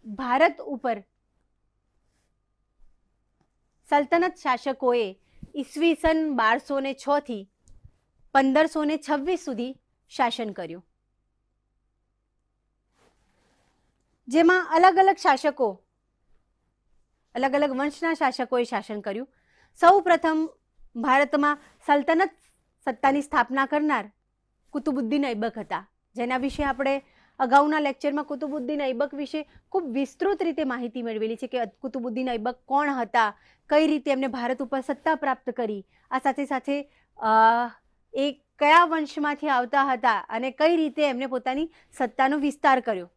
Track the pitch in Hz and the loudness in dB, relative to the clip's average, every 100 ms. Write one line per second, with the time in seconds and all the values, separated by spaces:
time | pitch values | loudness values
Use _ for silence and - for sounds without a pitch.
0 | 233 202 254 254 330 - - 262 254 214 | -14 -10 -2 2 2 2 -12 -6 -6 -6
1 | 190 _ _ _ _ _ _ _ _ _ | -10 _ _ _ _ _ _ _ _ _
2 | _ _ _ _ _ _ _ _ - _ | _ _ _ _ _ _ _ _ -20 _
3 | _ _ _ _ _ _ _ _ _ 294 | _ _ _ _ _ _ _ _ _ 0
4 | 285 339 359 - 277 247 285 262 247 240 | 2 0 0 -2 -4 -2 -2 -2 0 0
5 | 208 190 _ - - 294 262 294 330 311 | -2 -8 _ -20 -14 -12 -10 -2 0 2
6 | 320 320 311 254 220 233 - 277 269 269 | 0 0 -2 0 2 0 -2 -6 -4 -8
7 | - 285 285 214 196 _ _ - - _ | -2 -2 -2 -12 -12 _ _ -20 -20 _
8 | _ _ _ 269 269 277 320 320 294 311 | _ _ _ 2 4 4 2 0 -2 -2
9 | 285 294 294 381 - 233 240 269 _ _ | -2 -2 -2 -4 -4 -6 -8 -10 _ _
10 | _ - 247 226 220 196 165 170 _ _ | _ -2 -2 -2 -8 -8 -12 -14 _ _
11 | _ _ _ _ _ _ _ _ _ _ | _ _ _ _ _ _ _ _ _ _
12 | _ _ _ _ _ _ _ _ _ _ | _ _ _ _ _ _ _ _ _ _
13 | _ _ _ _ _ _ _ _ _ _ | _ _ _ _ _ _ _ _ _ _
14 | _ _ - 285 339 370 320 320 370 359 | _ _ -2 4 6 4 2 6 6 6
15 | 381 392 349 269 302 294 226 190 _ _ | 4 4 2 2 0 0 -2 -2 _ _
16 | _ _ _ _ _ _ _ _ _ _ | _ _ _ _ _ _ _ _ _ _
17 | _ _ _ 240 262 277 285 262 294 - | _ _ _ -4 0 2 0 0 -4 -2
18 | 330 320 277 254 247 254 240 220 - 208 | -2 0 0 -2 -2 -2 -2 -4 -6 -10
19 | 202 202 269 _ _ _ _ _ 339 403 | -8 -8 -10 _ _ _ _ _ 6 6
20 | 359 330 330 311 320 - _ _ - 233 | 4 2 2 0 -4 -8 _ _ -16 -6
21 | 262 269 277 294 294 294 - _ - 294 | 2 2 4 2 0 -2 -10 _ 0 2
22 | 285 330 381 _ _ _ _ _ - 220 | 4 2 0 _ _ _ _ _ -8 0
23 | 277 285 285 302 233 269 269 294 302 254 | 0 0 0 0 0 0 0 0 0 -2
24 | 208 _ _ _ _ _ _ 294 - 262 | -4 _ _ _ _ _ _ -6 -4 -2
25 | 226 285 277 220 226 226 208 175 190 _ | -2 -2 -2 -2 -6 -6 -8 -8 -10 _
26 | _ 233 240 254 269 262 285 254 277 277 | _ -8 -4 -2 -4 -4 -4 -2 -2 -2
27 | _ _ _ _ 262 269 302 311 294 269 | _ _ _ _ 4 4 4 0 -2 -2
28 | 285 285 294 285 294 294 247 302 269 240 | -4 -4 -6 -8 -6 -6 -6 -4 -4 -4
29 | 285 277 285 311 294 - _ 381 320 240 | -6 -6 -8 -8 -10 -20 _ -6 -4 -4
30 | 277 - 392 392 339 285 294 247 240 247 | -6 -4 -4 -2 -4 -4 -4 -6 -8 -8
31 | 226 220 220 226 254 254 226 _ 262 254 | -8 -4 -6 -6 -6 -6 -6 _ -10 -8
32 | 240 226 254 233 226 247 _ 269 294 269 | -6 -6 -4 -4 -6 -8 _ 0 0 -2
33 | 226 240 220 - _ _ _ 294 311 302 | -2 0 0 -4 _ _ _ 2 4 0
34 | 294 269 269 254 240 254 269 269 262 277 | -2 -2 -2 -4 -4 -4 -4 -6 -4 -4
35 | - 311 285 262 - 240 226 202 - _ | -2 0 -2 -4 -6 -6 -6 -6 -12 _
36 | _ 262 277 262 277 269 262 285 285 _ | _ -2 -2 -2 -4 -4 -2 -6 -6 _
37 | _ - 220 220 226 233 240 - _ _ | _ -6 2 6 6 4 -2 -8 _ _
38 | _ - 277 269 _ _ 294 320 349 320 | _ -4 -4 -4 _ _ 4 4 4 0
39 | 294 - 294 294 294 254 247 277 269 254 | -4 -4 -4 -4 -2 -2 0 0 0 0
40 | 247 202 - 226 254 - 311 339 311 247 | 0 0 -4 -6 -8 0 2 2 0 0
41 | 294 247 262 254 254 269 320 _ _ - | -2 -2 -6 -6 -4 -4 -6 _ _ -6
42 | 254 - 262 294 285 285 294 262 240 196 | -6 0 0 2 -2 0 2 2 0 -6
43 | 175 | -8